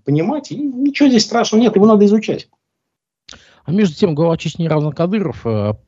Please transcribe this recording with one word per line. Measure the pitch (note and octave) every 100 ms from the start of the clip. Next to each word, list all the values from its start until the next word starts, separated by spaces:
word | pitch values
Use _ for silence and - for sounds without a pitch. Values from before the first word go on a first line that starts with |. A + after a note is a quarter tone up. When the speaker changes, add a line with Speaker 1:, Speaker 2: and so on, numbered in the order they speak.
Speaker 1:
понимать, | - D3 F3+ D4 C#4
и | F3
ничего | D4 B3 C#4+ C#4 C#4+
здесь | A#3+
страшного | - A#3 A#3 G#3+
нет, | A#3+ G3+
его | G#3+
надо | G#3+
изучать. | G3+ G#3+ G#3+ D3 - _ _ _ _ _ _ _ _ - _ _
Speaker 2:
А | -
между | F3+ G#3
тем, | D3 G3 D3
глава | E3 E3
Чечни | E3 - E3
Рамзан | D#3 D3+
Кадыров, | C#3 E3+ G#3+ E3+ A#2 A#2
э, | A2 G#2 G#2+